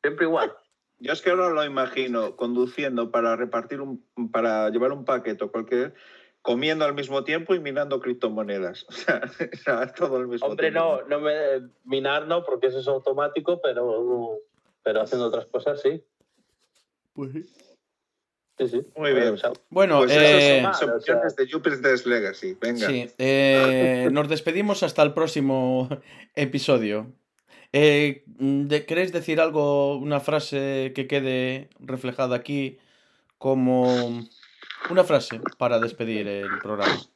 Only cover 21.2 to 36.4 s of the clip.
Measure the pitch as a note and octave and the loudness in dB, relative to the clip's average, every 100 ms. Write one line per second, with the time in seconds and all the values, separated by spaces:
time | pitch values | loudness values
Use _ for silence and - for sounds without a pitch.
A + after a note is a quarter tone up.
21.2 | A#2 - C3 D#3 D#3+ C#3 C3+ B2+ B2 A#2+ | 0 -2 -2 0 -2 2 2 2 2 0
22.2 | G2 G2 F#2+ F#2 A#2 A#2+ G#2 B2+ A#2+ - | -2 -6 -10 -6 -6 -2 -2 -2 -6 -2
23.2 | C3 C3+ C#3 C3+ C3 C3 C3 B2+ B2+ C#3 | 2 4 6 6 6 4 2 2 2 2
24.2 | D3 D#3 E3 E3+ G#3 G3 E3 D3 D3 D3+ | 0 -2 -2 -2 0 0 0 4 4 4
25.2 | D#3+ D#3 C3+ C3 B2+ B2+ B2+ C3+ - - | 0 0 0 2 2 0 -2 -6 -12 -20
26.2 | - - C#3 C3+ B2+ B2+ G#2+ G#2 A#2 - | -10 -4 -2 -2 2 2 2 -4 -8 -18
27.2 | _ _ _ - _ C#3 D3+ D3 D3 C#3 | _ _ _ -20 _ 4 6 6 2 -2
28.2 | - - C3+ C#3 C#3+ D3+ D3 E3 F#3 F3 | -14 -4 0 0 0 -2 0 -2 0 -2
29.2 | E3 D#3+ E3 D3+ C#3+ C#3+ C#3 C#3+ C#3+ C#3+ | -2 2 2 2 2 2 2 -2 -2 -2
30.2 | C#3+ D3+ D3 C#3+ C#3 C3+ C3 C3 C3 C#3+ | 0 -2 -2 -4 -2 -2 -4 -4 -2 -2
31.2 | C3 C3 B2+ C3 C#3+ _ C3 B2+ B2+ B2 | 0 0 -2 -4 -10 _ -10 -6 -6 -2
32.2 | C3 B2 B2 C#3+ C3+ - _ _ _ _ | 0 -2 -2 -4 -4 -8 _ _ _ _
33.2 | _ _ C3 C3+ B2+ B2+ B2+ B2 A#2+ A#2+ | _ _ 0 2 4 4 4 2 0 -6
34.2 | A#2 _ - _ - - - F3+ F3+ C#3+ | -12 _ -20 _ -18 -12 0 4 4 4
35.2 | - A2+ - - B2 A#2 A2+ - A2+ G#2+ | 0 -8 -8 -2 0 2 0 -4 -4 -4
36.2 | G#2 G2+ | -4 -6